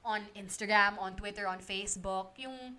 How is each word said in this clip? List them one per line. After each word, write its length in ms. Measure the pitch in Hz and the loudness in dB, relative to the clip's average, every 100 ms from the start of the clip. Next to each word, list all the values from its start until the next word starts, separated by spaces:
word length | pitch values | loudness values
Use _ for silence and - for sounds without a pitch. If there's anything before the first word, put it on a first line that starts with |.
on 240 | 233 214 208 | -2 -2 -4
Instagram, 640 | 202 190 - 208 214 202 208 | -12 -10 -4 6 8 8 4
on 160 | 190 | -4
Twitter, 320 | 190 202 208 196 | -4 -6 -2 -2
on 160 | 185 | -2
Facebook. 720 | 185 190 202 190 190 190 190 - | -4 -4 -2 -4 -2 -2 -4 -10
Yung 200 | 262 262 254 | -12 -10 -12